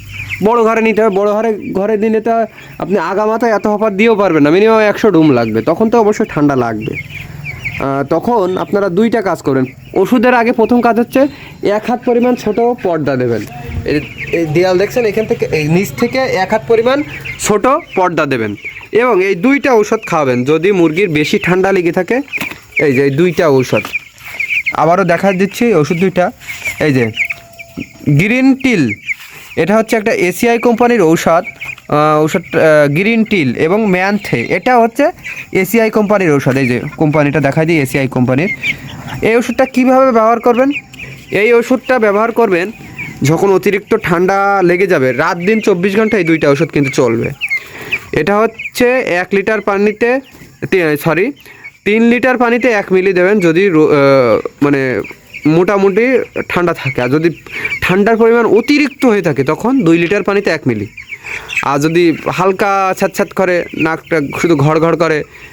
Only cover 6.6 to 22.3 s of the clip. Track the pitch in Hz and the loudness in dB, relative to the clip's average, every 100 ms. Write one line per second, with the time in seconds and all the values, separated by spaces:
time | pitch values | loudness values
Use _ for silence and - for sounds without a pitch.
6.6 | 117 107 107 - - - - - - - | -2 -4 -6 -10 -12 -16 -16 -14 -14 -12
7.6 | - - 135 139 139 160 226 240 185 185 | -10 -6 -4 -4 -2 -2 0 0 0 -2
8.6 | 165 202 196 175 226 226 190 160 151 135 | -4 -2 0 0 0 0 -2 -4 -2 -2
9.6 | 131 - - - 190 247 247 247 233 247 | -2 -6 -6 -2 2 2 4 2 2 0
10.6 | 220 240 233 220 233 262 285 - - - | 2 2 2 2 0 0 0 -2 -18 -8
11.6 | - 208 214 240 247 240 247 247 214 214 | -4 -2 -2 -4 0 0 2 0 -2 0
12.6 | 233 247 185 165 143 131 123 110 104 - | 0 -2 -2 -2 -2 -2 -2 -2 -6 -12
13.6 | - - - 147 127 - - 165 160 151 | -10 -8 -4 -4 -4 -10 -6 -4 0 0
14.6 | 185 185 202 247 220 214 214 233 220 156 | 2 2 0 0 -2 -2 -2 -2 -2 -2
15.6 | 151 170 196 - 240 262 262 180 190 214 | 0 0 -2 -2 -2 -2 -2 -2 -2 -2
16.6 | - 226 233 277 302 - - - - 208 | 0 0 2 0 -2 -10 -14 -6 -2 0
17.6 | 247 277 - 190 180 165 147 131 107 101 | 2 0 -2 -2 0 0 -2 -2 -4 -6
18.6 | - - - 214 247 190 196 190 233 277 | -12 -16 -4 0 2 2 0 0 0 2
19.6 | 277 233 208 220 - 165 139 123 127 160 | 2 2 2 -2 -2 0 0 0 0 2
20.6 | 180 190 165 156 202 151 151 202 170 185 | 2 2 2 2 0 0 0 0 0 0
21.6 | 190 196 170 170 180 240 285 | 2 0 0 -2 -2 -2 -4